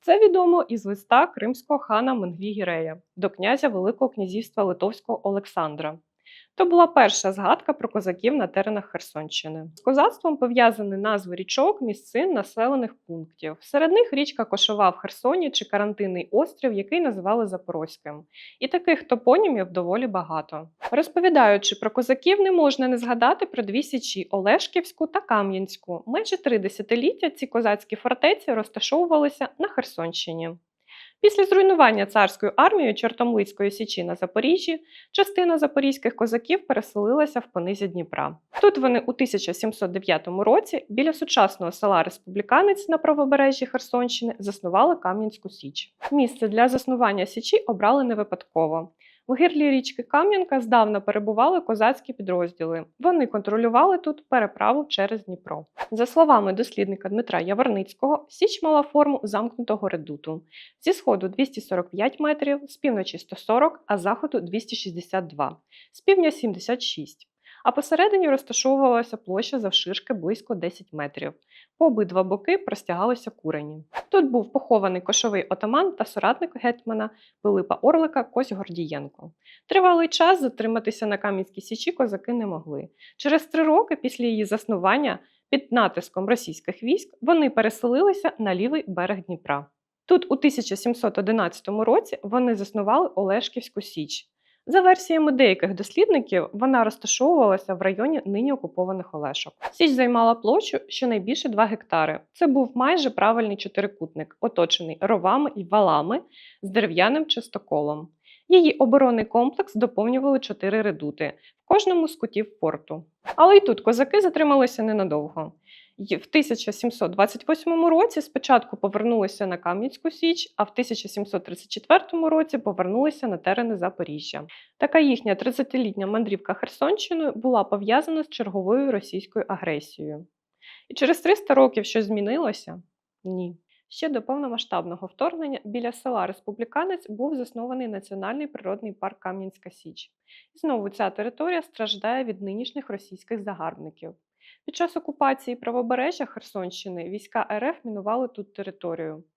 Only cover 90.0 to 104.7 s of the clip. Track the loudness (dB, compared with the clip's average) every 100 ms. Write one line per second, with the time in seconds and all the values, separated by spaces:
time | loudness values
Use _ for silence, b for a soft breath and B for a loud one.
90 | 2 2 4 0 0 0 -6 -4 -4 -2
91 | -2 -2 -2 0 0 -4 -8 -2 2 2
92 | 2 -10 -4 0 0 0 -4 -4 0 2
93 | 2 -2 -2 -2 -2 -10 -10 -12 -10 -10
94 | -8 -10 -14 _ _ _ 0 4 6 4
95 | 2 0 2 4 4 4 -2 -4 -8 2
96 | 4 4 2 -2 -2 -2 2 4 2 0
97 | -4 0 4 4 4 2 -2 -2 -2 0
98 | -2 -2 -4 -4 -2 -4 -6 -4 -4 -4
99 | -8 -8 -6 -6 -10 _ -14 0 2 4
100 | 2 4 2 2 2 2 0 -6 -8 -6
101 | -2 -2 -4 -6 -4 0 0 0 -4 -2
102 | -2 -4 _ _ 2 2 0 0 2 2
103 | 0 2 2 2 0 -4 -6 -4 -6 -6
104 | -12 -12 -14 _ -4 0 0